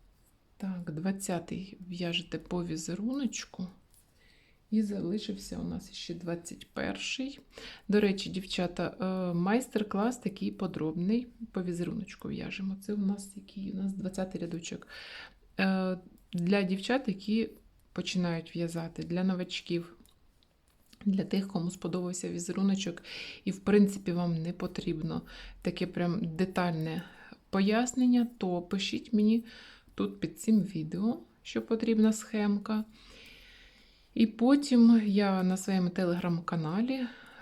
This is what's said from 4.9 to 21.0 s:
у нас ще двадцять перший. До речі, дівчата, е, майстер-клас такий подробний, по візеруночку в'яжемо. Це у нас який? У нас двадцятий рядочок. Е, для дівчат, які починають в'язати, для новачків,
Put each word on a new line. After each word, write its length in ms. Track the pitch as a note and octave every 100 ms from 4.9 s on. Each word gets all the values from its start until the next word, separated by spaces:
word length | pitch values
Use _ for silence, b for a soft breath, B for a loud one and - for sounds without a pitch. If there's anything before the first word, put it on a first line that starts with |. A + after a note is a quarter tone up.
| G3+ E3+ G#3+ - G3 - F3
у 60 |
нас 280 | F3 F3 -
ще 220 | - -
двадцять 560 | E3+ F3 E3+ E3+ - -
перший. 680 | - - - - - C4 - - B B B -
До 120 | G#3
речі, 300 | G3+ F#3+ -
дівчата, 680 | F#3 F#3+ - F3 F3 E3+ -
е, 340 | F#3 F#3 F3+
майстер-клас 840 | E3+ F3+ A#3 B3+ A3 G#3 G3 A3+ A#3+
такий 320 | - - G3
подробний, 760 | G3+ F#3 - D#3 D#3+ F3+ A#3 B3 - A#3
по 100 | G3
візеруночку 640 | F3+ F3 F3 - - - -
в'яжемо. 480 | - - - F#3+ G3
Це 180 | -
у 20 | G#3
нас 360 | G3 G3+ - G3
який? 360 | - G3 G3
У 40 | F#3+
нас 160 | G3
двадцятий 480 | F#3+ F#3 F#3+ F#3 F3+
рядочок. 480 | E3+ E3+ - - - B B B B B _ -
Е, 380 | F#3+ F#3+ F#3 F3+ - - -
для 300 | F3 E3+ G3+
дівчат, 460 | F#3 F#3+ - C4 C4+
які 420 | - - A3 A3 - - _ _
починають 640 | - F3 F#3 F3 E3 D#3+ E3+
в'язати, 460 | E3+ E3 E3 E3
для 220 | D#3+ F3
новачків, 720 | F#3 F3+ F3+ - - E3+ E3+ - - _ _ _ _ _ _ _ _ -